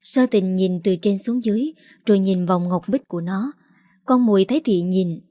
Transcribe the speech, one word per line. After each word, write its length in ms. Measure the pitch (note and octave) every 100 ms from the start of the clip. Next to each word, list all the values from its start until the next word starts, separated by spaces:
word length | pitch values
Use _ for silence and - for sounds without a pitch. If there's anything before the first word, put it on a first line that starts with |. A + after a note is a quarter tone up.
Sơ 240 | - C4 B3+
Tình 300 | G#3 F#3 F#3
nhìn 260 | F#3 F3+
từ 120 | F#3+ F3+
trên 160 | G#3 G3
xuống 260 | A3+ B3
dưới, 280 | A3+ G#3 D4 - _ _ -
rồi 140 | G3+
nhìn 260 | F#3+ F#3 F3
vòng 240 | F3+ F3+
ngọc 200 | F3+ F3
bích 180 | C4 _
của 140 | E3+
nó. 300 | E3+ F#3+ B3+ - _ _ _ _ -
Con 200 | B3+ A#3+
Mùi 200 | G3+ F#3+
thấy 160 | C#4+ B3+
Thị 160 | F#3
nhìn 380 | F3 F#3 F3+ E3 _